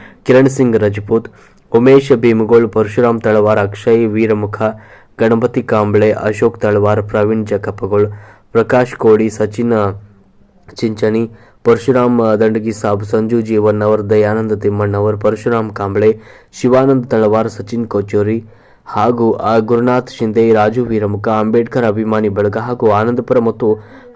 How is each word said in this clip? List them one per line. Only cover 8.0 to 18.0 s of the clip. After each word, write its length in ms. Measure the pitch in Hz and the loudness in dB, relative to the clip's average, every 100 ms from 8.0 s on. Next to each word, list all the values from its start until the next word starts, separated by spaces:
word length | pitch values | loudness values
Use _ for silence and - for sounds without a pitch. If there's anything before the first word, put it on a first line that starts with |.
| 104 104 - - _ | -2 -4 -18 -20 _
ಪ್ರಕಾಶ್ 420 | 113 110 127 123 | -2 0 0 0
ಕೋಡಿ, 360 | - 113 107 110 | 0 2 2 2
ಸಚಿನ್ 720 | 104 107 107 120 110 101 101 - _ _ _ _ _ - - | -2 -4 -2 -2 0 -2 -4 -14 _ _ _ _ _ -20 -6
ಚಿಂಚಣಿ, 540 | 117 107 110 110 113 - - _ | -6 -2 -2 0 -4 -8 -20 _
ಪರಶುರಾಮ್ 760 | - 113 - 127 123 120 113 107 | 0 0 2 2 2 2 2 2
ದಂಡಗಿ 340 | 110 110 110 | 2 0 -4
ಸಾಬ್, 300 | 104 110 101 | -6 -4 -4
ಸಂಜು 380 | 104 110 110 120 | -2 -2 0 -2
ಜೀವನ್ 400 | 110 110 107 104 | 0 0 2 0
ಅವರ್, 280 | 107 107 101 | 0 0 0
ದಯಾನಂದ 420 | 107 104 110 110 | 0 2 0 -2
ತಿಮ್ಮಣ್ಣವರ್, 680 | 104 104 104 104 101 104 107 | -2 -2 -2 -2 -2 -2 -2
ಪರಶುರಾಮ್ 540 | 107 107 120 117 110 104 | -2 -2 -2 -2 -4 -6
ಕಾಂಬ್ಳೆ, 420 | 101 98 107 110 - - _ - | -4 0 2 0 -6 -20 _ -4
ಶಿವಾನಂದ್ 500 | 123 127 135 135 117 | 0 2 2 0 0
ತಳವಾರ್, 380 | 113 110 110 113 | 0 2 0 -2
ಸಚಿನ್ 380 | 104 101 117 113 | -8 -10 -8 -4
ಕೊಚೂರಿ 560 | 101 | -4